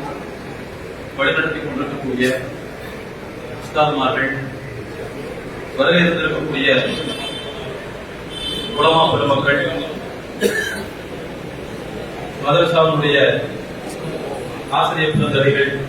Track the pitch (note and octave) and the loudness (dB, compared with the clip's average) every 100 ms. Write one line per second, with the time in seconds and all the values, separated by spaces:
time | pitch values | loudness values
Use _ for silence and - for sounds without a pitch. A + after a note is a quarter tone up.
0 | - - - - - - - - - - | -6 -8 -8 -10 -10 -10 -10 -10 -10 -10
1 | - C3+ C#3 - E3 D3+ C#3+ C3 C#3 C#3+ | -8 0 2 2 0 -2 -4 -4 -4 -4
2 | C3 B2 B2+ C3 B2+ - - - - - | -2 2 2 2 -2 -8 -10 -10 -10 -10
3 | - - - - - - - D#3 D3+ C#3 | -10 -12 -12 -10 -10 -10 -2 4 4 4
4 | C3 C#3+ C3+ C3+ C3+ - A#2 G#2+ G2 - | 2 2 0 -2 -4 -6 -8 -10 -10 -8
5 | - - - - - - - - E3+ E3+ | -8 -8 -8 -8 -8 -10 -4 2 4 6
6 | E3+ - - - - C3+ C3+ B2+ - - | 6 4 0 0 -2 2 4 4 4 -2
7 | - - - - - - - - - - | -4 -6 -6 -8 -8 -8 -8 -8 -10 -10
8 | - - - - - - - - D#3 D#3+ | -12 -12 -10 -8 -4 -4 -2 2 6 6
9 | D#3+ D3+ - C#3 - C#3 B2 - - - | 6 4 4 4 4 2 2 -2 -4 -6
10 | - - - - - - - - - - | -8 -10 -10 0 0 2 -2 -4 -6 -8
11 | - - - - - - - - - - | -10 -8 -8 -8 -8 -8 -8 -8 -8 -8
12 | - - - - C#3+ E3+ E3 E3 D#3+ D3+ | -8 -8 -8 -4 4 6 6 6 6 6
13 | D3 C#3 - - - - - - - - | 4 6 6 4 0 -6 -8 -8 -8 -6
14 | - - - - - - - - D#3+ D#3+ | -6 -6 -4 -6 -6 -8 -2 2 2 2
15 | D#3 D3+ D3 C#3 C3+ C#3 C#3+ C#3 | 2 4 4 4 6 6 4 0